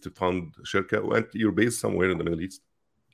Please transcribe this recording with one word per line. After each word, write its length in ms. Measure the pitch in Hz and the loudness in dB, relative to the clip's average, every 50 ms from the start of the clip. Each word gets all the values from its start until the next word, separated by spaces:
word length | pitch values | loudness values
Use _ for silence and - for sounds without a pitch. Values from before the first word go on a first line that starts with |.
| - 90 | -12 -14
to 20 | |
found 540 | - - 95 90 90 92 87 78 - - - | -6 0 0 2 2 0 -2 -6 -12 -16 -10
شركة 380 | - - 98 95 - - 107 | -4 -2 -2 0 0 -2 -2
و 140 | 101 - 107 | 0 0 0
أنت 220 | 110 113 - - - | 0 0 -2 -2 0
you're 180 | 113 107 92 | 2 2 4
based 240 | 85 107 120 117 - | 4 2 2 2 0
somewhere 360 | - 110 101 90 90 92 90 | -2 -2 0 2 2 2 2
in 60 | 82 | 0
the 40 | 82 | 0
Middle 240 | 82 85 82 85 95 | -2 -2 -2 -4 -6
East. 120 | - - _ _ _ _ _ _ _ _ _ _ | -10 -14 _ _ _ _ _ _ _ _ _ _